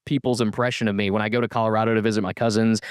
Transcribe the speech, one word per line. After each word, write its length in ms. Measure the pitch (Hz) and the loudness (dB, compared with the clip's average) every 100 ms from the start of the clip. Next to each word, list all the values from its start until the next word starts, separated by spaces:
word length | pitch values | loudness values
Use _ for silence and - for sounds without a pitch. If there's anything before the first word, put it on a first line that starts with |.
| - | -6
people's 360 | 143 127 120 | -2 0 0
impression 460 | 113 101 123 - 113 | 0 0 -2 0 -2
of 80 | 101 | 0
me. 140 | 101 | 0
When 120 | 101 | 0
I 80 | 107 | 0
go 120 | 117 | -2
to 60 | 117 | -2
Colorado 460 | 120 110 107 113 | 0 0 2 2
to 80 | 113 | 2
visit 200 | 107 107 | 2 0
my 120 | 95 | -2
cousins, 480 | 95 117 107 113 110 - | -2 0 2 2 2 -2